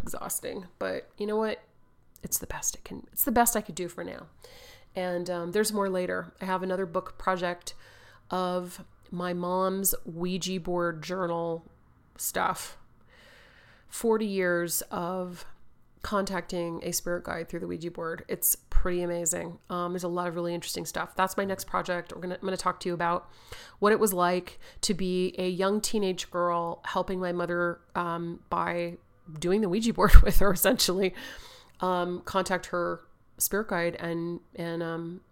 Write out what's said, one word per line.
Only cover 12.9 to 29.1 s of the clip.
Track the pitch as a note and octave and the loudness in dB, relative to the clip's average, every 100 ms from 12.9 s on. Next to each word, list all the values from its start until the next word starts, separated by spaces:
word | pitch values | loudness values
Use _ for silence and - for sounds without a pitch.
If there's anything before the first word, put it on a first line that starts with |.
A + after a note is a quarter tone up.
| - - - - - - - - - - | -20 -20 -20 -20 -20 -20 -20 -20 -20 -16
Forty | - A#3 A3 | -2 2 2
years | A3 G3 F3+ F3 E3+ - - | 2 0 2 2 0 -4 -4
of | F#3+ F3 F#3 F3+ F3 - - - - - - | -6 -4 -4 -8 -10 -14 -14 -18 -20 -20 -12
contacting | - G3+ G3 F#3 F3 F3+ E3+ E3 | -4 -2 -2 -4 -4 -4 -4 -6
a | - | -6
spirit | E3+ - F3 | -4 -4 -4
guide | E3+ D#3+ E3+ | -4 -8 -8
through | E3+ | -8
the | F3 | -8
Ouija | F3 E3+ | -8 -8
board. | E3+ E3 F3 - | -8 -8 -8 -8
It's | F#3 - | -2 0
pretty | - - - F#3 F3 | -2 4 6 6 2
amazing. | F3 F3 E3+ F3 E3+ F3 - | -2 -2 -4 -4 -6 -12 -8
Um, | F3+ F3 | -6 -4
there's | F3+ | -4
a | F3 | -4
lot | F3 F3 | -4 -4
of | E3+ | -4
really | F3 | -4
interesting | E3+ - F3+ E3 | -4 -6 -8 -6
stuff. | - F3 - | -6 -6 -2
That's | F#3+ - | -2 0
my | |
next | G3 F#3+ - | -2 -4 -4
project. | F3+ F3 F3 E3+ | -4 -2 -4 -6
We're | E3+ | -10
gonna, | F3+ - | -8 -6
I'm | F#3+ | -4
gonna | F#3 | -2
talk | F3+ F3+ | -2 -2
to | F#3 | -4
you | |
about | E3+ E3+ F3 - - - - - - | -2 0 0 -4 -16 -18 -18 -18 0
what | G#3 | 4
it | A3 | 6
was | G#3+ | 4
like | F3+ F3+ F3+ F3 - - - | 4 2 2 -2 -10 -18 -4
to | - | -2
be | G3+ F#3 F3+ F#3 - | 0 0 0 0 0
a | F#3 | -2
young | F3+ F#3+ G#3+ | 0 2 2
teenage | - A3 F#3+ F3+ - | 0 0 0 -2 -4
girl | F3 F3 E3+ E3+ F3 | -2 0 0 -2 -6
helping | - F#3+ F#3 F#3 | -4 -4 -2 -2
my | F3+ | -2
mother, | F3 E3+ F3 F3 E3+ - - | -2 -2 0 -2 -4 -8 -6
um, | F3 E3+ E3+ E3+ - | -4 -4 -6 -8 -4
by | E3+ F3 F3 E3+ F3 - | -2 -2 -2 -4 -8 -18